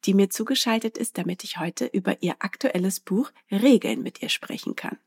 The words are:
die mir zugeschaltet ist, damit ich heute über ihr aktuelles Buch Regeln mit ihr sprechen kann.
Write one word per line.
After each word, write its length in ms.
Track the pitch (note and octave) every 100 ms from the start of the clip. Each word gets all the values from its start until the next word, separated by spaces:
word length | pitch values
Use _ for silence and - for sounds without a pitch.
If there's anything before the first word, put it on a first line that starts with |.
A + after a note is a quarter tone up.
die 100 | -
mir 160 | G3 G3
zugeschaltet 640 | - A3 C4+ B3 A3+ A3 -
ist, 220 | A#3 -
damit 240 | F3 F3+
ich 160 | - -
heute 280 | E3 - B3
über 360 | G3 F#3 -
ihr 140 | F3 -
aktuelles 640 | G3+ - C4 F3+ F#3+ -
Buch 320 | - F#3+ C#4+ _ _
Regeln 540 | G3 B3 B3 - -
mit 180 | - -
ihr 60 | A#3
sprechen 480 | - - - - -
kann. 200 | - -